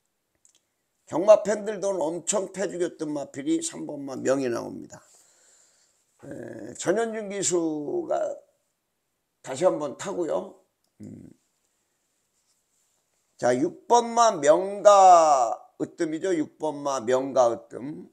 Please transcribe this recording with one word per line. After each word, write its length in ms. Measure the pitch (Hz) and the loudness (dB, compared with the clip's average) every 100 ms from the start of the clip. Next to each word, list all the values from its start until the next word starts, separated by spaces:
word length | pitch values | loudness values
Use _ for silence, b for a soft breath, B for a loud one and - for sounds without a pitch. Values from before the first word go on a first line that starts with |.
| _ _ _ _ _ _ _ _ _ _ _ | _ _ _ _ _ _ _ _ _ _ _
경마 360 | 147 202 214 | 0 6 6
팬들 380 | - 214 202 208 | 6 -4 -4 -6
돈 200 | 196 190 | -4 -2
엄청 520 | 151 170 - 208 190 | -4 -4 -4 -4 -4
패죽였던 580 | 180 196 170 170 165 156 | -6 -6 -4 -6 -6 -8
마필이 500 | 147 143 - 139 165 | -8 -8 -8 -4 -4
삼 240 | 165 165 160 | -4 -10 -12
번 200 | 147 139 | -12 -10
마 100 | 131 | -6
명이 320 | - 139 127 | -2 0 -2
나옵니다. 560 | 117 104 95 - - _ b b b b b b b b _ _ _ | -6 -8 -12 -16 -20 _ b b b b b b b b _ _ _
에, 500 | - - - - 107 127 | -18 -16 -14 -14 -16 -8
전현준 540 | - 202 226 220 208 | -4 -2 -4 -8 -10
기수가 1080 | 202 170 175 165 151 143 143 131 139 - - _ _ _ _ _ _ _ _ _ _ | -6 -4 -2 -2 -4 -6 -8 -4 -4 -4 -8 _ _ _ _ _ _ _ _ _ _
다시 240 | - 135 185 | -14 -2 0
한번 320 | 165 143 - | 0 -6 -10
타고요. 580 | 190 175 160 156 202 - _ _ _ _ | -10 -8 -4 -6 -6 -16 _ _ _ _
음. 280 | 104 98 90 - _ _ _ _ _ _ _ _ _ _ _ _ _ _ _ _ _ _ _ _ | -20 -18 -20 -20 _ _ _ _ _ _ _ _ _ _ _ _ _ _ _ _ _ _ _ _
자, 160 | 123 127 | -2 0
육 280 | 165 - - | -2 -6 0
번 260 | 240 233 | 2 2
마 180 | 233 233 | 2 2
명가 1300 | 185 143 165 196 202 202 202 190 175 160 139 117 107 - - | 2 2 2 0 4 6 10 10 10 8 4 2 -2 -10 -10
으뜸이죠. 560 | 147 - 165 156 190 175 | -10 -4 -6 -4 -2 -2
육 200 | 143 - | -4 -6
번 240 | 151 143 | -6 -4
마 200 | 143 135 | -4 -4
명가 500 | 110 127 139 131 120 | 0 0 2 2 2
으뜸. 580 | 117 - - 131 170 185 | 0 -8 -14 -12 -12 -16